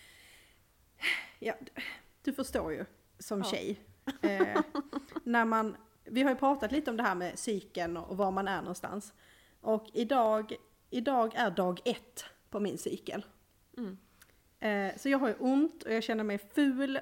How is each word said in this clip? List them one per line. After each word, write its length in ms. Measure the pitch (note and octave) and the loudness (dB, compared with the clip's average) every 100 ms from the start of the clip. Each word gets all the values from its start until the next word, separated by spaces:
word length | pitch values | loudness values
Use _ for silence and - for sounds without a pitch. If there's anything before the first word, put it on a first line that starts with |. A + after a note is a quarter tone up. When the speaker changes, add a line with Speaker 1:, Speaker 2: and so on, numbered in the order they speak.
| - - - - - _ _ _ _ _ - - - - | -20 -20 -20 -20 -20 _ _ _ _ _ -2 -2 -6 -6
Speaker 1:
Ja, 140 | A3 - | -6 -6
d-, 220 | - - - - - _ | -12 -12 -12 -12 -18 _
du 120 | C#4 | -4
förstår 400 | C4+ - A#3+ D#3+ | -4 -2 -2 -2
ju, 120 | D3+ G3 - _ - | -4 -8 -14 _ -18
som 200 | - G3+ | -4 -2
Speaker 2:
Ja. 60 | G3 | -2
Speaker 1:
tjej. 340 | F#3 - G3+ - - - C#4 | -2 -4 -6 -10 -10 -10 -2
Eh, 400 | D#4 F#3+ F4+ - D4 - - | 0 2 2 2 0 -4 -6
Speaker 2:
<laughs> 320 | - - E4 | -10 -8 -8
Speaker 1:
när 220 | A#3+ A#3 A3+ | 0 2 4
man, 320 | A3 A3 - - _ | 2 0 -4 -16 _
vi 180 | - A#3 | -4 2
har 60 | C4+ | 2
ju 60 | B3+ | 4
pratat 360 | C#4 C#4 G#3+ | 4 4 0
lite 200 | C#4+ D4+ | 0 0
om 60 | A3+ | 0
det 60 | |
här 120 | A3+ F3+ | 0 0
med 240 | F3+ - | -2 -4
cykeln 580 | - G3 - F#3 E3+ E3+ | -4 -4 -4 -4 -4 -4
och, 120 | - | -6
och 80 | F#3 | 0
var 140 | F#3+ | 2
man 160 | F#3+ G3 | 2 0
är 140 | F3+ | -2
någonstans. 520 | - F3+ - G3+ - - - - _ _ | -4 -8 -6 -8 -10 -20 -20 -20 _ _
Och 260 | A3 A3 A3 | -2 -2 -2
idag, 600 | G#3+ A3+ C4+ A3 G#3+ G#3+ A#3 - _ _ | -4 2 4 4 2 -2 -10 -14 _ _
idag 440 | B3 B3 B3+ A3 - | -2 2 2 2 2
är 160 | A3 | 0
dag 280 | E3+ F3+ F3+ B3 | 2 0 0 -2
ett 400 | - - - - - _ | -4 -8 -16 -16 -20 _
på 100 | G3+ | -4
min 180 | G3 E3 | -2 -2
cykel. 480 | - - - G#3 - _ _ _ _ B3+ | -6 -6 -6 -8 -10 _ _ _ _ -10
Speaker 2:
Mm. 200 | G#3 F#3+ _ _ - _ _ _ | -10 -10 _ _ -20 _ _ _
Speaker 1:
Eh, 380 | A3 G3+ F#3+ - | 0 0 0 -2
så 120 | C#4 | 2
jag 80 | C#4 | 4
har 80 | B3+ | 2
ju 60 | G#3 | 2
ont 440 | B3 C4+ E4 - | 2 4 4 0
och 100 | - | -2
jag 100 | A3+ | 0
känner 200 | A3+ A3 | 0 0
mig 140 | G#3+ G3+ | 0 -2
ful 640 | - - C#4 B3+ C4+ C4+ | -2 2 4 2 0 -2